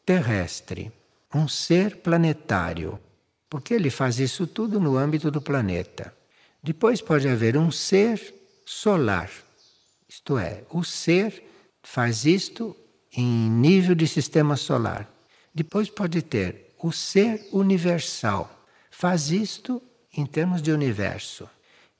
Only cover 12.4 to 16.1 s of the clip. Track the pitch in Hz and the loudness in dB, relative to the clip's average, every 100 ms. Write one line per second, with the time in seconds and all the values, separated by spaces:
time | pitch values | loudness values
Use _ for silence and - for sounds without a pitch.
12.4 | - - 226 - _ _ _ - 123 117 | 0 -8 -10 -10 _ _ _ -4 0 2
13.4 | 113 113 139 190 180 170 160 - - 160 | 2 4 6 6 6 2 2 0 0 2
14.4 | 151 143 - 131 110 - 107 _ _ _ | 2 0 0 0 0 -4 -10 _ _ _
15.4 | _ 156 160 202 214 - 180 | _ -6 -4 -2 -4 -4 -4